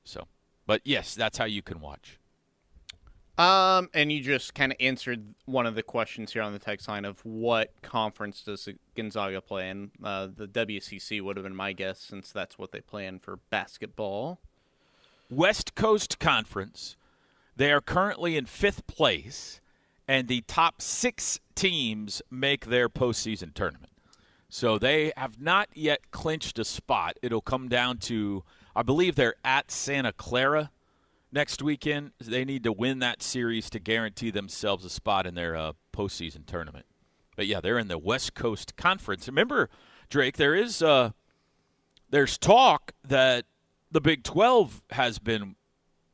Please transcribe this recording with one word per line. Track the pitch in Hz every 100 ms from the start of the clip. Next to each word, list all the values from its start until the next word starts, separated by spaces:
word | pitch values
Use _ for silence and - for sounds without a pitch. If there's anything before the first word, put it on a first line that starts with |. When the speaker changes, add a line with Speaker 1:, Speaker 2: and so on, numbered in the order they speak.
Speaker 1:
So, | - - - _ _ _ -
but | -
yes, | 139 120 -
that's | 107 110 -
how |
you | 113 101
can | - 82
watch. | 73 69 - - _ _ _ _ _ - - - - - _ -
Speaker 2:
Um, | 175 190 185 185 180
and | 160 147
you | 151
just | 131 131 -
kinda | - 135 -
answered | 131 127 127 117 107 -
one | - 127 117
of | 110
the |
questions | - 120 107 - 107
here | 117
on | 107
the | 101
text | - 101 -
line | 104
of | 101 95
what | 113 110 117 113 110 _
conference | - 117 107 - 104 -
does | - 101 - - _ -
Gonzaga | 107 110 98 95
play | - 98 92
in. | 98 101 -
Uh, | - 98 95
the | 95 101
W | 120 107 101
C | - 98
C | - 107
would | 98 98
have |
been | 95
my | 95 98
guess | 92 95 92
since | - 101 -
that's | 101 - -
what | 98
they | -
play | - 104 95
in | 95
for | - 95 -
basketball. | 104 95 - 107 - 104 101 143 180 - _ _ _ _ _ _ _ -
Speaker 1:
West | 127 185 214 - -
Coast | 220 214 - -
Conference. | 170 120 110 98 101 - - - _ _ _ _ _
They | - 143
are | 147
currently | - 180 202 - 170 156
in | 120
fifth | - 202 - -
place, | - 139 80 107 - - - _ _ _ _ -
and | 135 123
the | 123
top | - - 165 -
six | - - 240 - - - _
teams | - 190 165 117 107 104 - -
make | 127 139 143
their | 110 123 120
postseason | - 123 110 110 104 82
tournament. | - 90 - - _ _ _ _ _ _
So | - 120 107
they | 127 156 156 131
have | 131 110
not | 151 190 208
yet | - 151 147 _
clinched | - 160 160 - -
a |
spot. | 110 - - 113 82 -
It'll | 123 113
come | - 131 127
down | 120 123 120
to, | - 113 104 98 - _ _
I | 107
believe | 120 147 180 147
they're | 120 -
at | 123 135 -
Santa | - 139 139 120
Clara | - - 123 135 151 151 _ _ _ _ _ _
next | 139 143 -
weekend. | 143 143 156 147 143 -
They | 117 123 135
need | 135
to | 117
win | 98 123 131
that | 123 113
series | - 127 117 113 -
to | 110
guarantee | 98 113 110 101 113
themselves | 101 98 - 104 95 92
a |
spot | - 110 98 90
in |
their, | 87 85
uh, | 80 78 76 _
postseason | - 101 - 82 73 73
tournament. | 87 78 73 - _ _ _ _ -
But, | 101
yeah, | 98
they're | 92 120
in | 104
the | 82
West | 85 127 -
Coast | - 120 104 - -
Conference. | 180 190 - 95 -
Remember, | 139 247 277 135 _ _ - -
Drake, | 139 131 -
there | 143
is, | 175 233 -
uh, | 160 135 117 - _ _ _ _ _ _ _ _ -
there's | 143 131 -
talk | - 233 254 147 - -
that | 135 135 131 123 - _ _ _ _
the | 160
Big | 143 151
Twelve | - 165 233 247 147 107 -
has | 127 123 110
been | 113 110 101 - _ _ _ _ _